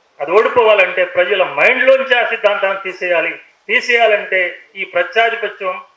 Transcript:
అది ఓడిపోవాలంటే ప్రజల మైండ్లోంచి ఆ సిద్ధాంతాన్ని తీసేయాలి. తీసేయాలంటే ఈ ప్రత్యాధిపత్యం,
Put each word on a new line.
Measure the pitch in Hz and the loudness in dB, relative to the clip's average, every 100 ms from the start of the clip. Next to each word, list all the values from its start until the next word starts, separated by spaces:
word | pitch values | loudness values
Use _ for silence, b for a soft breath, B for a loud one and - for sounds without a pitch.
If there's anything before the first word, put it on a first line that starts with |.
| _ - | _ -12
అది | 147 | 0
ఓడిపోవాలంటే | 196 254 247 220 202 180 180 | 2 2 2 4 4 2 0
ప్రజల | 180 185 180 196 | -2 0 0 0
మైండ్లోంచి | 170 139 190 254 262 262 254 247 | 0 2 0 2 4 2 2 0
ఆ | 208 | 0
సిద్ధాంతాన్ని | 220 202 202 196 190 185 | 0 -2 0 -2 -4 -8
తీసేయాలి. | 175 180 170 165 143 - _ - | -8 -2 -2 -2 -8 -18 _ -4
తీసేయాలంటే | 233 240 240 220 208 190 185 175 - _ 196 | -4 0 2 2 2 -2 -4 -4 -8 _ -14
ఈ | |
ప్రత్యాధిపత్యం, | 180 175 170 226 226 220 208 - 190 190 - | -6 -4 -2 0 0 -2 -8 -8 -8 -8 -14